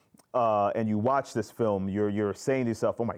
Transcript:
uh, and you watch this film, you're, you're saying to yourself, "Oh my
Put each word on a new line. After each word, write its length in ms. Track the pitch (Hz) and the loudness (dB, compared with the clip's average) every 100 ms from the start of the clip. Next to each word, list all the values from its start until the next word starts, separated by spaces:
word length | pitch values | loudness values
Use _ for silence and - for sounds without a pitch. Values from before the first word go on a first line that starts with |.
| _ - _ 127 | _ -20 _ 0
uh, 320 | 117 104 101 - | 2 4 2 2
and 120 | 110 | 0
you 120 | 107 | 0
watch 340 | 110 135 131 | 2 0 0
this 160 | 120 107 | -4 -6
film, 400 | - 113 98 95 | -2 0 0 0
you're, 200 | 98 104 | 0 0
you're 260 | 101 104 98 | 0 -2 -2
saying 300 | - 131 123 | -2 0 0
to 40 | |
yourself, 280 | 110 110 - | 0 -2 -2
"Oh 60 | |
my 120 | 117 | -4